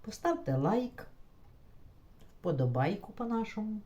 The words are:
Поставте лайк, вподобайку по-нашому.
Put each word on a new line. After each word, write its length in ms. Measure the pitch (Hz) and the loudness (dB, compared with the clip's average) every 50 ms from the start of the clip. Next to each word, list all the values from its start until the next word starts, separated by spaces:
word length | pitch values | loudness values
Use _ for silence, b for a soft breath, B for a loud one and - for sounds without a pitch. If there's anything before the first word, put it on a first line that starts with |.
Поставте 540 | - 220 - - - 339 339 330 - - 135 | -10 -10 -10 -2 0 0 0 2 0 0 2
лайк, 520 | 135 139 165 214 247 254 240 - - - - - - - - - - - - - - - - - - - - - - - - - - - - - - | 2 4 4 4 2 0 -2 -6 -12 -16 -16 -18 -20 -20 -20 -20 -20 -20 -20 -20 -20 -20 -20 -20 -20 -20 -20 -20 -20 -20 -20 -20 -20 -20 -20 -20 -4
вподобайку 720 | - 180 156 131 127 123 120 127 135 160 190 - - - | -2 0 2 4 4 4 4 4 4 2 2 -2 -6 -12
по-нашому. 680 | - - 240 233 233 226 220 - - 214 214 214 214 208 - | -8 -6 -2 0 0 0 0 -2 -2 -4 -4 -4 -4 -6 -8